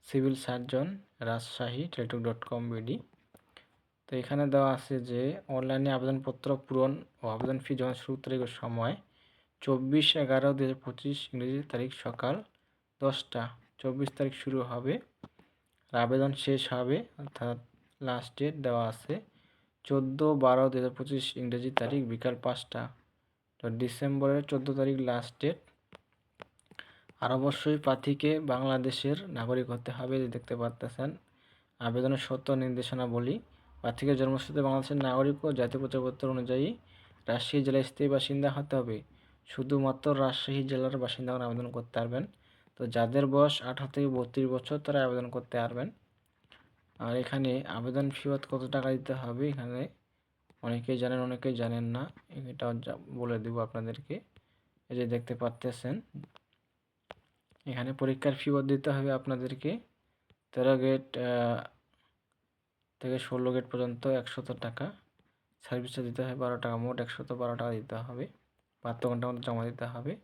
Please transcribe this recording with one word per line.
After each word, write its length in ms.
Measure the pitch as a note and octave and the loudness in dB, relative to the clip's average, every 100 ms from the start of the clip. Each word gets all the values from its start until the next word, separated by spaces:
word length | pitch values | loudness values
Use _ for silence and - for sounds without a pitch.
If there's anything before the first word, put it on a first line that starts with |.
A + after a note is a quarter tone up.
সিভিল 320 | - C#3 C3 C3 | 0 2 2 0
সার্জন 640 | - B2 B2 C3 D#3+ G3 - _ | -2 -6 -2 -2 -2 -4 -14 _
রাজশাহী 680 | A#2 A#2 - - A#2+ B2 E3+ | -4 -4 -4 -6 -6 -4 -6
টেলিটক 340 | - A#2 B2 | -4 -4 -2
ডট 200 | A#2 A2+ | -2 -2
কম 240 | - A#2+ A#2+ | -4 -4 -4
বিডি। 320 | A2+ A2+ G#3+ - _ _ - _ - _ _ _ _ | -4 -4 -6 -8 _ _ -20 _ -20 _ _ _ _
তো 140 | - B2+ | -6 -6
এখানে 340 | B2 C#3+ C#3+ | -2 0 4
দেওয়া 220 | C#3 C#3 | 6 4
আছে 280 | C3 - C3+ B2 | 2 -2 -4 -2
যে 320 | A#2+ C3 F#3 - | -2 -2 -4 -4
অনলাইনে 440 | C3 C3 C3+ C#3 | -4 0 2 2
আবেদনপত্র 640 | C3 C3 C3+ C3+ C3 - C3+ | 2 2 0 -2 -6 -2 -2
পূরণ 400 | - C3 C3 C#3+ - _ | 0 2 2 2 -8 _
ও 160 | A#2 | -6
আবেদন 240 | A2+ B2 C3+ | -2 -2 -2
ফি 140 | - C3 | -2 -2
জমা 180 | B2+ | -2
শুরু 260 | B2 - C3+ | -4 -6 -6
তারিখের 400 | C3+ C3 B2 - | -4 -4 -4 -6
সময় 360 | A#2+ A#2 A#2 G3 - _ _ _ _ _ | -6 -2 -2 -2 -10 _ _ _ _ _
চব্বিশ 540 | - C3 C3 D3 D3 D#3+ | 0 2 4 4 6 4
এগারো 360 | C3+ C3 C#3 | 4 6 4
দুই 140 | C#3 C3+ | 4 2
হাজার 160 | C3 | 0
পঁচিশ 440 | - A#2+ C#3+ C#3+ - | -6 -6 -4 -4 -6
ইংরেজি 420 | B2+ B2 C3+ D3 | -4 -2 -2 -4
তারিখ 240 | A#2+ B2+ - | -4 -4 -6
সকাল 460 | - A#2 B2 E3+ G#3+ _ _ _ _ _ | -8 -2 -2 -2 -4 _ _ _ _ _
দশটা, 420 | C3+ C3+ - B2 A#2+ - _ _ | 0 0 -4 -4 -6 -8 _ _
চব্বিশ 320 | C3+ C3 C#3 - | -4 -2 -2 0
তারিখ 180 | C3+ | -2
শুরু 240 | C3+ - C3 | -2 -2 -2
হবে। 320 | B2 A#2+ C3 F#3+ - _ - _ _ _ _ _ _ | -2 -2 -2 -2 -4 _ -20 _ _ _ _ _ _
আর 40 | B2 | 2
আবেদন 360 | A#2+ C3 C#3 | 4 4 4
শেষ 300 | C#3 - C3+ - | 2 2 2 2
হবে, 240 | B2 B2 D3+ A#3 - | -2 2 0 0 -12
অর্থাৎ 400 | C#3 - A#2+ A#2+ - _ _ _ | -14 -6 -4 -4 -8 _ _ _
লাস্ট 280 | C3+ B2 - - | -4 -4 -4 -2
ডেট 160 | C#3+ D#3 | -2 0
দেওয়া 280 | C3 A#2+ A2+ | 0 2 0
আছে 260 | A2+ - F3 G#3+ _ _ _ _ _ | -2 -6 -8 -8 _ _ _ _ _
চোদ্দো 420 | - C#3 C3+ C3+ D3+ | 0 2 2 2 4
বারো 300 | D3 C3 B2+ C3+ | 8 8 8 6
দুই 120 | C3 | 4
হাজার 140 | B2+ B2 | 0 -2
পঁচিশ 280 | C#3 C#3 C3 - | -4 -2 -2 -4
ইংরেজি 340 | B2 B2 B2+ | -4 -2 0
তারিখ 300 | C3+ A#2 C#3 | 6 6 6
বিকাল 300 | B2 A2+ C3 A#2+ | 0 0 0 0
পাঁচটা। 400 | B2+ B2 - A#2+ A#2+ - _ _ _ _ _ _ | 0 -2 -4 -8 -8 -10 _ _ _ _ _ _
তো 60 | A#2+ | -4
ডিসেম্বরের 720 | A2+ B2 A#2 C#3+ C#3 C#3 C#3+ | 0 -2 0 0 2 4 4
চোদ্দো 300 | D3 C#3 C3 | 2 -2 0
তারিখ 220 | C3+ C3+ C3+ | 2 2 2
লাস্ট 320 | B2+ A#2+ A#2+ - | 2 0 -2 -2
ডেট। 180 | C#3+ E3+ - _ _ - _ _ _ _ - _ _ - - - _ - | -2 -2 -8 _ _ -20 _ _ _ _ -20 _ _ -18 -18 -18 _ -4
আর 100 | B2 | 0
অবশ্যই 460 | C3 C#3 C#3 - D3+ | 2 2 2 2 2
প্রার্থীকে 520 | D3 B2+ - C#3+ D3 D#3 | 4 2 2 2 4 2
বাংলাদেশের 760 | D3+ B2 C3+ C3 C3 B2 C#3 D3 F#3+ | 2 2 4 2 2 0 0 -2 -2
নাগরিক 380 | C#3 A#2 B2+ B2+ | -6 0 0 0
হতে 200 | B2 B2 | -4 -6
হবে, 220 | B2+ B2+ C3+ | -6 -2 0
যে 100 | B2+ | 0
দেখতে 260 | A#2+ - A#2+ | -4 -6 -2
পারতেছেন 520 | A#2 A#2 A#2 - C3+ E3 _ _ _ _ _ _ | -2 -2 -8 -4 -6 -6 _ _ _ _ _ _
আবেদনের 400 | A#2+ A#2+ C3 C3+ | -2 0 2 0
শর্ত 280 | - C3 - | -2 -6 0
নির্দেশনাবলী। 840 | C3+ B2+ B2 A#2+ C3 B2 A#2+ A#2+ G3+ - - - - | 0 2 -2 -2 -2 0 0 0 -2 -6 -20 -20 -6
প্রার্থীকে 320 | A#2+ A#2+ C#3 C3+ | -4 0 2 4
জন্মসূত্রে 460 | C3 C3+ - D3 | 4 2 -2 0
বাংলাদেশের 340 | C#3 C3+ C3+ C#3+ | 2 2 0 0
নাগরিক 400 | C3+ B2+ C#3 C#3+ | 2 4 4 4
ও 40 | D#3 | 0
জাতীয় 280 | C3 A#2+ C3 | 2 0 0
পরিচয়পত্র 500 | C3+ C3 B2+ B2+ C3+ | 0 0 0 -2 -2
অনুযায়ী 360 | C3 B2 B2+ D3+ A#3 - - - - - | -2 0 2 2 -2 -12 -20 -20 -16 -2
রাজশাহী 340 | A#2 - D3 | -2 2 2
জেলার 180 | C3+ C3+ | 4 4
স্থায়ী 260 | C3+ - D3 | 2 2 4
বাসিন্দা 380 | C#3 - C#3 C#3 | 4 2 2 2
হতে 240 | C#3+ D3 C3+ | 0 0 0
হবে। 220 | A#2+ G#2+ - - _ _ - | 0 -4 -8 -20 _ _ -14
শুধুমাত্র 600 | - C3 C#3 C3+ C3 D3+ | -6 0 4 4 2 2
রাজশাহী 480 | C#3 C3+ C3 - C#3 | 4 4 2 -2 -2
জেলার 300 | C3+ C3 C3 C3+ | 0 0 0 0
বাসিন্দাগণ 440 | B2 - B2+ B2+ | -2 -4 -2 -2
আবেদন 260 | A#2+ A#2 B2 | -2 -2 -4
করতে 280 | A#2+ A#2 - | -6 -4 -2
পারবেন। 260 | A#2 B2 G3+ - _ _ _ _ | -2 -2 -4 -8 _ _ _ _
তো 60 | A#2+ | -2
যাদের 380 | A#2 A#2 C3 C#3 | 2 4 4 4
বয়স 280 | C3+ D3 C#3+ | 6 6 4
আঠারো 280 | B2 C3 C3+ | -4 -6 -4
থেকে 140 | - C#3 | 0 0
বত্রিশ 380 | B2+ A#2+ A#2+ C3 | 0 -2 0 0
বছর, 280 | B2+ B2 D3 | 0 -2 -4
তারা 200 | D3 C#3+ | 0 2
আবেদন 220 | C3 B2 B2 | 2 0 -2
করতে 260 | B2+ B2 B2 | -6 -4 -2
পারবেন। 300 | A#2 A#2+ D#3+ - _ _ _ _ _ - _ _ _ _ | -2 -2 -6 -8 _ _ _ _ _ -20 _ _ _ _
আর 160 | A#2 B2 | -2 -2
এখানে 340 | B2+ C#3 C3+ B2+ C#3 | 0 0 0 0 -2
আবেদন 380 | G#2+ B2 B2+ C#3 | -4 -2 0 0
ফি 140 | C3+ C#3+ | -2 -2
বাবদ 160 | C#3 - | -2 -2
কত 120 | C3+ B2+ | -4 -2
টাকা 180 | C#3 C3 | 0 0
দিতে 240 | C3 C3+ | -2 -2
হবে, 300 | C3 B2+ A#2+ D3 | -4 -4 -2 -2
এখানে 400 | C#3 A#2+ B2 D3 - _ _ _ _ _ _ | -2 -6 -6 -8 -10 _ _ _ _ _ _
অনেকেই 360 | A#2 A#2+ A#2+ B2+ | -4 -4 -2 0
জানেন, 220 | B2 B2+ | 0 0
অনেকেই 340 | B2+ B2 C3+ | -2 -2 -2
জানেন 300 | A#2+ A#2 A#2 | 0 0 0
না, 180 | A#2 A#2 D3 - _ D#3+ C3 | -2 -2 -6 -12 _ -14 -12
এটাও 220 | C3 B2 | -4 -4
যা-, 280 | A#2 A#2 A#2 - | -4 -6 -10 -10
বলে 260 | B2 A#2+ A#2 | -6 -2 -2
দিব 180 | A2 A#2 | -2 -4
আপনাদেরকে। 540 | A2+ A#2 A2+ A2+ C#3+ F3+ - - _ _ _ _ _ | -4 -4 -6 -8 -8 -10 -10 -20 _ _ _ _ _
এই 60 | B2 | -4
যে 80 | A#2+ | 0
দেখতে 280 | A#2+ A#2 | 0 -2
পাচ্ছেন, 600 | A#2+ A#2+ A#2+ B2+ A#2+ B2 F3+ - C#3+ C#3 - _ _ _ _ _ _ _ - _ _ _ _ - | -2 -2 -2 -6 -4 -6 -6 -8 -16 -16 -20 _ _ _ _ _ _ _ -20 _ _ _ _ -8
এখানে 240 | B2+ B2 | -4 -4
পরীক্ষার 420 | C3+ C3+ C3 D3 | 0 0 2 2
ফি 140 | C#3 - | 2 2
বাবদ 160 | C#3 C3+ | 2 4
দিতে 240 | C#3 C#3 | 2 2
হবে 200 | C#3 C3+ | 0 0
আপনাদেরকে 580 | C3 C3+ B2+ B2+ C3+ D3 A3+ - _ _ _ _ _ _ | 0 -2 -2 -4 -4 -4 -4 -8 _ _ _ _ _ _
তেরো 220 | - B2+ C3 | 2 4 6
গ্রেড, 300 | C3 C3+ C3+ - | 4 2 0 -4
আহ, 420 | B2 B2 A#2 A#2 - _ _ _ _ _ _ _ _ _ _ _ _ _ | 0 2 2 0 -4 _ _ _ _ _ _ _ _ _ _ _ _ _
থেকে 180 | C3 B2+ | -4 -4
ষোলো 300 | - B2+ B2+ | -2 0 2
গ্রেড 160 | B2+ A#2+ | 0 -2
পর্যন্ত 300 | B2 B2 A#2+ C3+ | -2 -2 -2 0
একশত 420 | C3 A#2+ - B2 | 0 -2 -10 -8
টাকা, 340 | B2+ A#2 A#2 D3 - _ _ _ _ _ _ | -6 -6 -6 -8 -8 _ _ _ _ _ _
সার্ভিস 260 | - B2 B2 | -6 -6 -4
চার্জ 140 | B2+ B2 | -6 -6
দিতে 120 | A#2 | -4
হবে 120 | B2+ | -4
বারো 220 | B2 B2 B2 | -2 -2 -2
টাকা, 180 | A#2+ A#2 | -2 -2
মোট 200 | A#2+ B2 | -2 -4
একশত 280 | A#2+ - - | -6 -6 -8
বারো 220 | B2 B2 A#2 | -4 -4 -2
টাকা 140 | A#2+ | -2
দিতে 260 | A#2 C#3 A2 | -4 -6 -8
হবে, 280 | A#2+ B2 F#3+ - _ _ _ _ | -8 -8 -10 -12 _ _ _ _
বাহাত্তর 260 | B2+ A#2+ B2 | -8 -2 -2
ঘন্টার 200 | A#2+ B2 | 0 -2
মধ্যে 140 | B2 A#2+ | -4 -4
জমা 180 | A#2 | -2
দিতে 220 | A#2 A#2+ A#2+ | -4 -6 -8
হবে। 260 | A#2+ C3 G#3+ | -8 -8 -8